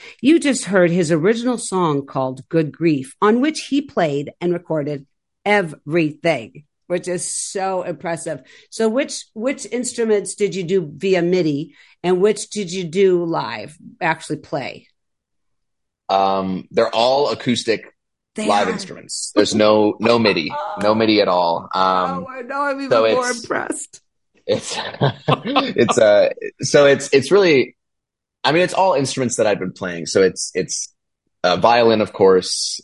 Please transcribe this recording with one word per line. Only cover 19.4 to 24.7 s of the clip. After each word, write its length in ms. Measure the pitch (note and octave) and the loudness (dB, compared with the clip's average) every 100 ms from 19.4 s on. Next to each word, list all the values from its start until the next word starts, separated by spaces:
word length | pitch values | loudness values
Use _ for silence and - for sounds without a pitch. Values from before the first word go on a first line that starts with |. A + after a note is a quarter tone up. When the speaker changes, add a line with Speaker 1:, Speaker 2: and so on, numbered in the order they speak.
| G#2 G#2+ | 0 4
Speaker 2:
no, 400 | G#2+ G#2+ G#2+ - | 4 4 2 2
no 180 | G#2+ A#2 | 2 4
midi, 320 | A2 F2 D2+ - - | 4 0 -2 -6 -8
Speaker 1:
<laughs> 160 | - | -2
Speaker 2:
no 120 | G2+ A2 | 0 2
midi 240 | A2 G#2+ | 4 4
at 60 | F#2+ | 4
all. 400 | F2+ E2+ E2+ - F#2+ | 2 0 -2 -4 0
Um, 500 | F#2+ F#2 F2+ F2+ F2 | 2 2 0 -4 -10
Speaker 1:
Oh, 20 | |
I 120 | - | -12
know. 180 | A#3+ C#4 | -10 -6
I'm 160 | C#4+ C4+ | -4 -4
even 120 | C4+ | 0
Speaker 2:
so 100 | A#3 | 2
Speaker 1:
more 280 | A3+ A#3+ B3 | 2 0 -2
Speaker 2:
it's, 140 | A#3+ | -6
Speaker 1:
impressed. 580 | - - - D#4+ - - _ _ _ _ - | -6 -6 -6 -8 -12 -18 _ _ _ _ -4
Speaker 2:
it's, 320 | B2 - | -4 -4